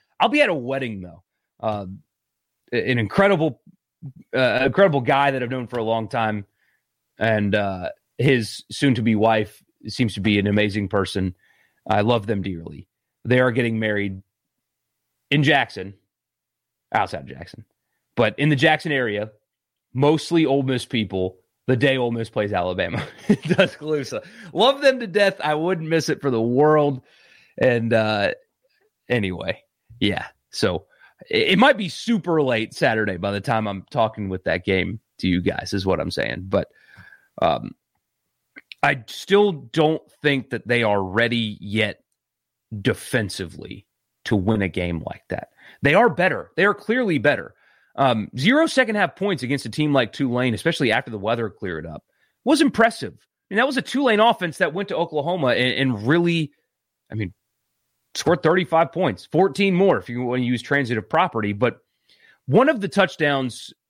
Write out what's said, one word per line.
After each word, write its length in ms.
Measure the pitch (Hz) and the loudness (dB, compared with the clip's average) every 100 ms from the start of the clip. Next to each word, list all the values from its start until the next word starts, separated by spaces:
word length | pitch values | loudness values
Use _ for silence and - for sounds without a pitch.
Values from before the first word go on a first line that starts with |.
| _ - | _ -2
I'll 80 | - | 0
be 140 | 294 | 4
at 80 | 269 | 2
a 40 | |
wedding, 460 | 160 120 135 131 104 | 0 -4 -4 -4 -8
though. 240 | 90 82 _ _ _ _ | -12 -18 _ _ _ _
Uh, 260 | 113 104 98 98 - _ _ _ _ _ _ | -4 -4 -8 -14 -20 _ _ _ _ _ _
an 280 | 123 95 120 | -4 0 -2
incredible, 600 | 107 - 202 190 156 - _ _ _ _ 135 - - - | 0 2 4 4 0 -4 _ _ _ _ -20 -18 -8 0
uh, 240 | 127 113 131 | 0 2 0
incredible 340 | 123 196 143 | 4 4 4
guy 320 | 123 139 143 | 2 2 2
that 100 | 135 | 0
I've 80 | 120 | -4
known 160 | 131 117 | -6 -6
for 120 | 123 | -6
a 40 | |
long 240 | 110 113 110 | -2 -2 -2
time, 380 | 123 110 107 101 _ _ _ _ _ _ - | -2 -2 -4 -8 _ _ _ _ _ _ -4
and, 340 | 110 107 104 | 0 2 2
uh, 360 | 104 101 95 87 - _ - | 0 0 -4 -8 -10 _ -2
his 440 | 131 127 107 - - | 2 2 0 -8 -14
soon-to-be 460 | - 143 123 113 110 | -2 0 2 2 2
wife 440 | 110 110 104 - _ _ - | 4 2 0 -8 _ _ -14
seems 260 | - 117 | -2 -2
to 60 | 101 | 0
be 180 | 98 104 | 2 2
an 80 | 101 | 4
amazing 420 | 101 104 104 98 | 2 2 0 -2
person. 460 | 104 95 - 95 87 _ _ _ _ | 0 -2 -2 -4 -6 _ _ _ _
I 180 | - 104 | -2 0
love 240 | 104 120 101 | 2 0 0
them 160 | 104 | -4
dearly. 440 | 92 87 82 73 - _ _ _ | -4 -8 -12 -16 -20 _ _ _
They 160 | 110 123 | 0 2
are 100 | 127 | 4
getting 300 | 120 117 113 | 2 -2 -2
married 420 | 110 104 101 95 - _ _ _ _ _ _ _ _ _ _ | -2 -2 -4 -8 -16 _ _ _ _ _ _ _ _ _ _
in 100 | 151 | 2
Jackson, 520 | 147 147 123 - 95 98 _ _ _ _ _ _ _ _ _ | 4 2 0 -6 -14 -16 _ _ _ _ _ _ _ _ _
outside 300 | 110 98 82 | -2 -2 -6
of 40 | 69 | -12
Jackson, 380 | 65 - - - _ _ _ _ | -16 -18 -20 -20 _ _ _ _
but 240 | - 113 - | 0 0 2
in 120 | 147 | 0
the 60 | 143 | 4
Jackson 360 | 156 156 165 | 4 2 0
area, 400 | 143 123 104 107 - _ _ _ _ _ | -2 -2 -4 -6 -12 _ _ _ _ _
mostly 540 | 123 143 156 - 170 156 | 0 2 2 2 2 2
Ole 160 | 139 | 2
Miss 220 | 135 127 | 0 -2
people, 540 | - 123 101 95 92 - _ _ - | -2 -2 -2 -2 -4 -6 _ _ -2
the 100 | 127 | 2
day 200 | 139 135 | 2 2
Ole 160 | 120 | 0
Miss 180 | 117 113 | -2 -4
plays 220 | - 104 | -2 -2
Alabama 520 | 98 90 90 90 - - - | 0 -2 -2 -4 -4 -8 -8
<laughs> 120 | - | 0
in 80 | 214 | 0
Tuscaloosa. 880 | 160 185 185 - 147 151 131 110 - - 196 | 0 0 0 -2 -4 -4 -4 -8 -12 -18 -10
Love 280 | 151 226 277 | 2 2 4
them 200 | 285 254 | 2 2
to 60 | 226 | -2
death. 340 | 170 196 - | 2 2 2
I 140 | 151 | -2
wouldn't 340 | 151 165 185 160 | 0 0 -2 0
miss 200 | 160 147 | 0 0
it 120 | 151 | -2
for 100 | 143 | 0
the 100 | 120 | 0
world. 600 | 113 123 151 151 147 131 - _ _ _ _ - | 2 4 6 6 4 0 -8 _ _ _ _ 0
And, 320 | 127 120 117 | 2 2 2
uh, 400 | 113 107 107 101 - _ _ _ _ _ _ - | 2 2 2 0 -2 _ _ _ _ _ _ -4
anyway, 540 | 123 98 87 90 90 _ _ _ 117 | -2 -2 -4 -6 -8 _ _ _ -4
yeah. 260 | 101 98 - - _ | -2 -2 -6 -16 _
So 360 | - 104 85 - _ _ _ - | -2 -2 -2 -8 _ _ _ -4
it, 220 | - - | 0 2
it 60 | 185 | 4
might 180 | 262 226 | 4 4
be 120 | 185 | -2
super 540 | - - 226 175 160 | -8 -2 -2 0 0
late 320 | 139 117 110 | 2 0 -2
Saturday 420 | - 139 110 104 92 | 0 0 2 0 -2
by 140 | 101 | -4
the 100 | 101 | -4
time 280 | 101 113 107 | -2 -2 -2
I'm 160 | 98 - | -6 -6
talking 380 | 135 110 110 98 | 0 0 -2 -6
with 160 | 92 | -4
that 200 | - 85 | -2 -2
game 340 | 92 95 90 107 - _ | 0 0 0 -6 -14 _
to 100 | 92 | 0
you 140 | 90 | 0
guys, 300 | 87 - - | 0 -4 -4
is 140 | 101 92 | -4 0
what 140 | 85 | 0
I'm 100 | 78 | -2
saying. 360 | - 55 62 95 | -4 -4 -6 -4
But, 200 | 98 80 _ _ - - - _ - | -2 -2 _ _ -20 -20 -20 _ -2
um, 360 | 85 65 - - _ _ _ _ _ _ _ - _ - | 0 0 -4 -16 _ _ _ _ _ _ _ -20 _ -2
I 200 | 143 143 110 | -2 -2 -6
still 420 | - - 196 208 | -16 0 2 2
don't 560 | 160 120 - 156 160 - _ | 0 -6 0 0 0 -8 _
think 280 | 147 139 - | -2 0 -2
that 180 | 117 104 | -8 -2
they 160 | 120 | 0
are 180 | 113 104 | 2 0
ready 560 | 95 95 117 117 110 104 | 0 0 0 0 -4 -8
yet 440 | 101 107 107 - _ _ _ _ _ _ _ 107 | -6 -2 -2 -4 _ _ _ _ _ _ _ -4
defensively 1080 | 110 101 - 127 104 - 90 - - 107 - _ _ _ - | -2 -2 -4 -4 -4 -6 -10 -12 -16 -16 -18 _ _ _ -2
to 100 | 110 | 0
win 260 | 90 110 | 2 0
a 60 | 95 | 0
game 340 | 85 87 85 | -2 -4 -4
like 200 | - - - | -8 -14 -10
that. 180 | 87 - _ - - | -10 -10 _ -20 -4
They 120 | 139 | 2
are 140 | 165 240 | 4 2
better. 440 | 139 185 120 - - | 2 -2 -2 -6 0
They 80 | |
are 100 | 196 | 0
clearly 440 | 202 - 240 233 151 | 0 -2 -2 0 0
better. 380 | 113 123 76 - _ _ _ - | 0 0 -4 -18 _ _ _ -2
Um, 340 | 135 117 104 123 | 0 0 -4 -2
zero 300 | 147 277 330 | 2 2 2
second 260 | - 233 | 0 0
half 220 | 208 180 - | 0 -2 -2
points 260 | 196 185 | -4 -2
against 240 | 120 139 123 | -2 -4 -4
a 40 | |
team 220 | 110 151 | -4 0
like 200 | 143 117 | 2 0
Tulane, 420 | - 135 123 127 | -2 -2 0 0
especially 380 | 107 165 160 131 | -2 -2 0 0
after 180 | 110 - | 0 -2
the 80 | 110 | -6
weather 320 | 98 117 110 | -4 -2 -4
cleared 360 | - 98 80 80 | -8 -8 -8 -10
up, 180 | 76 - _ _ _ | -14 -18 _ _ _
was 160 | - 302 | 0 2
impressive. 540 | 302 - 226 220 107 - | 2 4 2 2 -10 -14
I 80 | _ _ _ | _ _ _
mean, 60 | 196 | 0
that 100 | 262 | 0
was 100 | 254 | 0
a 60 | |
Tulane 380 | - 254 277 208 | -4 -2 2 4
offense 380 | 226 226 175 - | 4 2 -4 -2
that 140 | 175 | -2
went 180 | 165 202 | -2 -4
to 60 | 135 | -4
Oklahoma 520 | 165 151 143 185 135 | -2 -2 -2 0 2
and, 260 | 107 127 | 2 2
and 320 | 117 135 113 107 | 0 0 0 2
really, 460 | 165 170 170 147 - _ _ _ _ _ | 2 4 0 -2 -8 _ _ _ _ _
I 60 | 110 | -6
mean, 180 | 98 - _ _ _ _ _ _ _ | -6 -8 _ _ _ _ _ _ _
scored 280 | - - 170 | -4 0 2
thirty-five 500 | 160 180 180 160 165 | 2 2 2 0 0
points, 340 | 160 175 98 - | 0 -2 -2 -2
fourteen 480 | 156 190 135 196 | 2 2 2 2
more 240 | 175 196 127 | 4 4 2
if 100 | - | -2
you 140 | 120 | -6
want 180 | 123 127 | -4 -2
to 40 | |
use 180 | 123 123 | 0 -2
transitive 460 | - 143 127 117 - | 0 -2 0 -2 0
property. 440 | 160 180 117 104 | 0 0 0 -2
But 260 | 101 120 - _ _ _ _ _ _ - | 0 -2 -2 _ _ _ _ _ _ 0
one 220 | 151 269 | 4 4
of 120 | 277 | 2
the 80 | 190 | -2
touchdowns 840 | - 190 - 151 139 131 - - - _ | 0 0 2 0 0 -2 -6 -16 -20 _